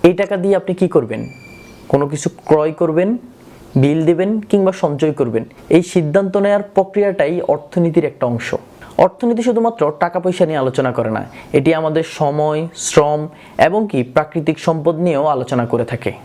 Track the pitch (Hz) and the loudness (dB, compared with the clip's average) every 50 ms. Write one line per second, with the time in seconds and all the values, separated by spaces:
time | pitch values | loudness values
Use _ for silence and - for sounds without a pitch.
0 | - 175 180 170 202 185 202 185 175 196 202 185 185 - 180 180 190 170 - 160 | 4 4 2 2 -2 -2 -2 -2 2 2 2 2 0 -4 0 0 0 2 2 0
1 | 123 110 110 113 120 127 - - - - - - - - - - - - - 139 | 0 0 -6 -8 -8 -12 -14 -20 -20 -20 -20 -20 -20 -20 -20 -20 -4 0 0 0
2 | 143 143 151 147 - 170 - - - - 156 156 151 160 156 - 175 165 156 165 | 0 -2 -4 -6 -6 -6 -8 -8 0 2 2 2 2 -2 0 -2 -2 0 2 0
3 | 180 202 240 240 - - - - - - - - - - - 139 131 143 151 160 | 0 0 -2 -6 -8 -16 -20 -20 -20 -20 -20 -20 -20 -4 0 2 2 2 2 2
4 | 160 156 170 160 185 202 220 214 208 - - 202 190 185 185 - - 156 147 139 | 2 2 2 2 0 -2 -2 -4 -2 0 0 2 2 0 0 0 -2 -2 0 0
5 | 160 156 147 - 139 120 113 110 120 - - - - - - 170 180 - - 180 | -2 -2 0 -2 -2 -2 -2 -4 -6 -6 -16 -20 -2 2 2 2 2 2 -2 -2
6 | 160 147 147 196 196 190 190 202 202 202 202 202 202 - - 196 190 190 - 208 | 0 2 0 0 0 0 -2 0 2 2 0 0 -2 0 0 0 0 0 0 0
7 | 202 202 180 - 147 147 175 175 - - 143 151 - - - 180 170 170 160 170 | 0 0 0 0 0 0 0 -4 -2 -2 -2 -2 -4 -6 -2 0 0 2 2 0
8 | 151 151 - - 131 123 120 113 - - - - - - - - - - - - | 0 0 -4 -4 -2 -2 -2 -4 -6 -6 -8 -8 -8 -12 -20 -20 -20 -6 2 2
9 | 170 180 - - - 233 233 220 226 254 214 226 226 233 226 - 151 151 151 - | 2 2 2 -2 -2 -2 0 0 0 0 0 2 0 0 0 0 -2 -2 0 -2
10 | 175 170 175 185 175 185 180 - 185 156 160 143 131 131 131 - 131 127 120 - | -2 -2 -2 -2 -2 -2 2 2 0 2 2 -2 -2 0 0 0 -2 0 -2 -2
11 | 117 110 113 104 98 - - - - - - 143 131 165 165 160 160 156 156 160 | -2 -2 -2 -4 -6 -8 -16 -20 -12 0 0 2 4 4 2 2 0 -2 -2 -2
12 | 160 - - - 156 143 147 151 151 151 151 156 165 165 - - - - - 165 | -4 -4 -4 -2 -2 0 0 0 0 0 -2 -2 -6 -8 -10 -10 -10 2 2 4
13 | 147 147 151 151 151 165 - - - - - - 127 160 185 220 220 202 - 135 | 4 4 0 -2 -4 -8 -12 -18 -20 -12 0 2 2 4 4 0 -2 0 -2 -2
14 | 120 127 - 151 151 151 - 170 147 160 156 - - 175 165 160 147 165 165 156 | -4 0 0 -2 -2 0 -6 -2 -2 -2 -4 0 -2 -2 -2 0 0 -2 0 0
15 | 175 180 156 139 147 151 143 131 127 - 139 123 120 120 - 117 120 - 123 117 | -2 0 0 0 0 0 0 -2 -2 -2 -2 -2 0 0 -2 -2 -2 -4 -6 -6
16 | - 101 95 - | -6 -8 -8 -8